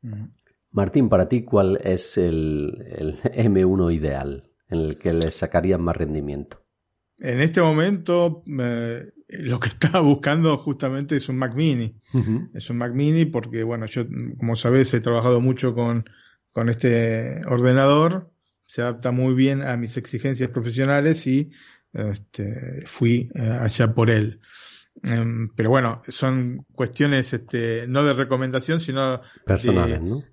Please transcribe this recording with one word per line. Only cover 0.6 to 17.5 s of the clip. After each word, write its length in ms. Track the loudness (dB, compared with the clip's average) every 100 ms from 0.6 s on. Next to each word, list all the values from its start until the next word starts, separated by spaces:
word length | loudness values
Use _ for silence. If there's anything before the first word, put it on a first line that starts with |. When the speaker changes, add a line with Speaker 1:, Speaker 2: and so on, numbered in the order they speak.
| _
Speaker 2:
Martín, 380 | -2 2 4 4
para 180 | 4 4
ti, 160 | 0
¿cuál 360 | 0 2 2 2
es 320 | 0 -4 -4 -2
el, 580 | 0 0 0 -2 -4 -8 -14
el 280 | -8 -8 -4
<laughs> 100 | -6
M 320 | 0 2 4 4
uno 240 | 4 2
ideal 600 | 2 -2 -4 -6 -10 -14 _ _
en 100 | -4
el 180 | -2 -2
que 140 | -2
le 180 | 0 -2
sacarías 480 | -4 -2 0 2 0
más 180 | 0 -2
rendimiento? 640 | -2 -4 -6 -8 -12 -16 _ _ _ _ _ _
Speaker 1:
En 200 | -6 0
este 220 | 2 4
momento, 840 | 4 4 2 0 0 2 2 -2 -8 -6
eh, 540 | -4 -4 -6 -8 -12 -20 _
lo 300 | -10 -4 -2
que 100 | -4
<laughs> 0 |
estaba 320 | 0 0 4
buscando 560 | 4 4 2 2 2 2
justamente 580 | -2 -4 -4 -4 -2 -4
es 140 | -2
un 80 | -4
Mac 160 | -4 0
Mini. 400 | 0 0 -4 -8 _
Speaker 2:
Ujú. 360 | -2 0 -2 -4
Speaker 1:
Es 160 | -14 -8
un 80 | -6
Mac 160 | -4
Mini 320 | 0 2 4 2
porque, 380 | 0 -4 -6
bueno, 220 | -4 -4 -6
yo, 180 | -6 -6 -6 -8 -6
como 180 | -2 0
sabés, 380 | 4 4 4
he 60 | 2
trabajado 400 | 2 2 4 4
mucho 340 | 2 2 0
con, 320 | 0 0 -2 -4 _ _ _ _
con 160 | -4 -2
este 720 | 2 2 2 2 -2 -4 -8
ordenador. 840 | -2